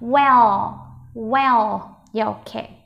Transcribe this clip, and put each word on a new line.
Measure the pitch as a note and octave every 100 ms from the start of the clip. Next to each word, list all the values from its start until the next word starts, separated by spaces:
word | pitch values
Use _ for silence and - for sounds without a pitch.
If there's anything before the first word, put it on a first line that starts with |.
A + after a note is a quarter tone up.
Well, | A#3 C4+ C#4 B3+ A3+ G3 G3 - - - -
well. | - A3 C4 C4+ A#3+ G#3+ G3 - - _
Yeah, | G#3+ G#3+
ok. | G#3 - A3 - -